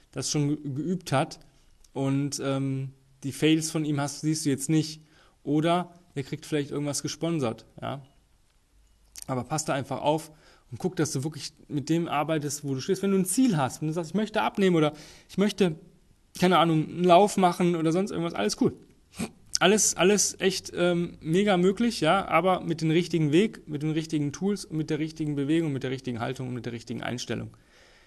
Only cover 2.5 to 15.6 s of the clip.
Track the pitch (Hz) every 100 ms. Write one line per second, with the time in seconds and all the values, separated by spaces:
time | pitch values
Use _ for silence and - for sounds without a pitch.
2.5 | 135 135 135 135 - _ _ 139 - 151
3.5 | 160 156 165 151 143 143 - 156 156 147
4.5 | 131 - 160 156 - - _ _ _ -
5.5 | 151 160 170 175 - _ - 135 147 -
6.5 | 151 139 139 147 139 147 - 170 170 123
7.5 | 110 - - 117 135 135 _ _ _ _
8.5 | _ _ _ _ _ _ - - 131 120
9.5 | 156 151 139 - 127 143 156 156 - _
10.5 | _ _ 120 185 180 151 139 147 151 -
11.5 | - - 147 135 165 170 139 147 160 143
12.5 | - 143 131 - 185 196 190 185 - 262
13.5 | 160 127 - 156 160 160 190 214 220 -
14.5 | - 190 170 151 - - - - - 202
15.5 | -